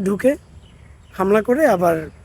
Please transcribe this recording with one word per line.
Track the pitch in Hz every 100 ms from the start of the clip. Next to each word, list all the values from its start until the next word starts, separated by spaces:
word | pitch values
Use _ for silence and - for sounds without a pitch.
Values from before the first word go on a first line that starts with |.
| 190
ঢুকে | 202 254 302 - - - - - - - -
হামলা | 190 214 214
করে | 254 302 185
আবার | 175 160 160 -